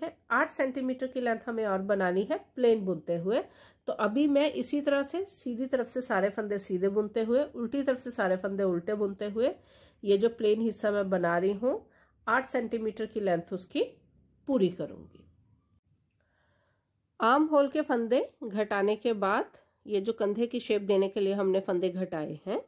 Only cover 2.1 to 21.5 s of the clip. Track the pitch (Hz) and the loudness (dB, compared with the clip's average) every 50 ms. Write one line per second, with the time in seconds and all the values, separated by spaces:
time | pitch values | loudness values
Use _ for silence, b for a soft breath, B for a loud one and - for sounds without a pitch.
2.1 | 180 190 220 233 311 392 - _ _ 262 247 233 226 220 196 185 180 156 - - | 2 0 0 0 -2 -4 -6 _ _ 2 4 4 4 4 2 -2 -2 -2 -2 -4
3.1 | 170 170 170 190 226 294 381 - b b b b b b b - - - 214 208 | -4 -2 -2 0 0 -2 -2 -4 b b b b b b b -8 -4 -2 -2 0
4.1 | 214 277 302 294 285 277 294 302 - - 254 - - 294 285 294 277 277 277 277 | 2 2 2 4 4 4 2 2 0 -4 -4 -4 -4 -2 0 2 0 0 0 -2
5.1 | - 349 392 392 - - - 247 240 220 269 262 - 254 233 233 - 254 247 - | -4 -6 -6 -8 -10 -12 -10 -8 -6 -6 -4 -2 -2 -2 -2 -2 -4 -6 -4 -2
6.1 | 226 190 190 202 196 - 214 202 202 196 196 - 190 175 190 196 196 214 214 208 | 0 2 2 2 0 -2 -4 -4 -4 -4 -4 -4 -2 0 0 0 2 0 -2 0
7.1 | 214 226 226 220 240 269 294 294 - 240 233 226 254 277 262 269 254 247 - 247 | -2 -2 0 2 2 2 0 0 -4 -6 -6 -4 -2 -2 0 0 -2 -2 -4 -8
8.1 | 233 - 202 185 185 185 196 196 196 196 196 185 175 170 175 - 214 208 208 196 | -4 0 0 2 2 0 -2 -2 -2 0 2 2 2 0 -2 -2 -2 -2 -2 -2
9.1 | 196 - 208 208 196 220 240 302 359 - b b b b b b b b b 202 | -2 -4 -6 -4 -2 0 0 0 0 -4 b b b b b b b b b 2
10.1 | 196 196 220 233 226 - 226 208 214 220 226 226 202 - - 214 208 202 196 190 | 4 4 4 2 2 2 2 2 2 2 2 0 -2 0 0 0 0 0 0 2
11.1 | 185 180 175 170 170 175 185 196 202 196 233 254 349 453 - b b b b b | 2 2 2 2 2 2 2 0 0 0 0 -2 -2 -2 -6 b b b b b
12.1 | b b _ - 226 254 262 - - 254 240 226 233 226 220 220 214 - 220 214 | b b _ 0 0 0 0 0 -4 -4 -4 -4 -4 -4 -4 -4 -6 -6 -8 -8
13.1 | - 214 202 190 175 170 170 - 196 180 - - - 285 494 508 - _ _ _ | -4 -2 0 0 0 0 -2 -4 -8 -10 -8 -6 -4 -2 -2 -2 -6 _ _ _
14.1 | _ _ _ _ _ _ _ - 269 233 190 175 180 - 151 123 - 85 82 - | _ _ _ _ _ _ _ 0 2 2 2 2 0 -2 -8 -10 -10 -14 -20 -20
15.1 | - - - _ _ _ _ _ _ _ _ _ _ _ _ _ _ _ _ _ | -20 -20 -20 _ _ _ _ _ _ _ _ _ _ _ _ _ _ _ _ _
16.1 | _ _ _ _ _ _ _ _ _ _ _ _ _ _ _ _ _ _ _ _ | _ _ _ _ _ _ _ _ _ _ _ _ _ _ _ _ _ _ _ _
17.1 | _ - 226 226 262 294 311 311 302 285 285 269 - 302 294 - 277 233 226 220 | _ 0 2 4 6 4 4 4 4 4 4 4 2 0 0 2 0 0 2 2
18.1 | 247 277 539 - - - 247 226 190 214 208 208 214 202 196 208 214 214 - 240 | 2 0 0 -2 -6 -12 -10 -6 -2 -2 -2 0 0 0 2 2 2 0 0 -2
19.1 | 226 202 196 190 208 254 - - - - _ _ _ _ - 214 208 196 196 233 | 0 0 0 0 2 0 -2 -4 -10 -20 _ _ _ _ -8 -4 -2 -2 0 -2
20.1 | 226 - 220 202 208 220 240 233 247 240 - - 220 202 202 190 202 190 196 196 | -2 0 0 0 0 0 -2 -2 -2 -4 -2 0 0 0 2 2 4 4 4 2
21.1 | - 220 196 190 196 202 202 190 | 2 0 0 2 2 2 2 2